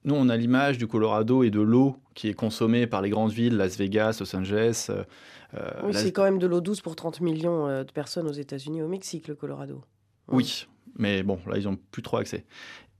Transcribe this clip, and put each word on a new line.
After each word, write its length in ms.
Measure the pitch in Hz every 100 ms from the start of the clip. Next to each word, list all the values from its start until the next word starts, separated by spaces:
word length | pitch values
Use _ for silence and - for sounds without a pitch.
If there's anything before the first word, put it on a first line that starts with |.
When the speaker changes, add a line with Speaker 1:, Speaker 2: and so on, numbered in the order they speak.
Speaker 1:
nous, 100 | 143
on 140 | 147 127
a 80 | 117
l'image 420 | 117 127 139 127
du 80 | 117
Colorado 560 | 117 110 107 110 127
et 80 | 123
de 100 | 104
l'eau 360 | 107 120 139 135 _
qui 140 | - 107
est 60 |
consommée 520 | 104 110 110 113 120 117
par 160 | 104
les 80 | 98
grandes 220 | 107 110
villes, 240 | 104 117 110
Las 200 | 95 92
Vegas, 420 | 98 107 110 110
Los 140 | 95
Angeles, 520 | 95 92 104 113 113 -
euh, 140 | 98 98 - - - -
euh, 140 | - - -
Speaker 2:
Oui, 100 | 202
Speaker 1:
Las- 120 | 202
Speaker 2:
c'est 80 | 208
quand 100 | 185
même 160 | 196 196
de 80 | 180
l'eau 140 | 175
douce 200 | 175 208
pour 140 | -
trente 260 | 160 165 156
millions, 460 | 170 160 170 170 147
euh, 160 | 135
de 80 | 135
personnes 380 | - 143 - 160
aux 40 |
États-Unis, 500 | 143 143 139 135 160
au 60 | 156
Mexique, 380 | 190 - 170 -
le 80 |
Colorado. 480 | 147 147 139 139 139 131 _ _ _ -
Speaker 1:
Oui, 380 | 127 120 - - _ - -
mais 280 | 104 98
bon, 160 | 98 95 92
là, 100 | 104
ils 80 | 101
ont 100 | 95 -
plus 120 | -
trop 160 | - 117
accès. 280 | 107 95 - - - - - _